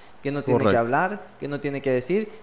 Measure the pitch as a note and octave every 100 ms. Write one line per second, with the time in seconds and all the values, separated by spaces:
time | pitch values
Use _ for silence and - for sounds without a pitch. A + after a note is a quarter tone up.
0 | - - C#3 C#3+ C#3 B2 A2 A#2 A#2 C#3
1 | F#3 G3+ - - C#3 C#3+ C#3+ C#3 C3+ B2+
2 | A#2+ G3 G#3+ -